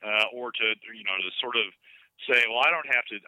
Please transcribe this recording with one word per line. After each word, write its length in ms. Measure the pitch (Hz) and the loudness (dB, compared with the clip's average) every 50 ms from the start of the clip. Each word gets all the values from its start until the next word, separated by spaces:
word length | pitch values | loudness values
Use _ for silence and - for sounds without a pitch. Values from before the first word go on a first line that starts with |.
| 104 | -6
uh, 240 | 107 107 107 107 98 120 | 0 2 2 2 2 0
or 160 | 123 123 120 | -6 -8 -6
to, 160 | - - 113 110 110 104 - 110 113 | -2 0 0 0 0 -2 -6 -16 -18
you 140 | 110 104 | -10 -6
know, 100 | 101 95 | -4 -4
to 140 | 95 95 92 - - | -4 -4 -4 -4 -4
sort 140 | 131 120 117 | -4 0 0
of 80 | 117 104 95 - _ _ - - - - _ _ - - - | 0 0 -2 -6 _ _ -20 -20 -20 -20 _ _ -10 0 2
say, 160 | 127 123 117 | 4 4 4
"Well, 160 | 110 113 120 | 4 2 2
I 80 | 139 156 | 2 2
don't 160 | 170 160 147 139 | 2 0 0 0
have 160 | 127 123 - - | 0 0 0 -2
to, 80 | 110 101 - | -8 -12 -8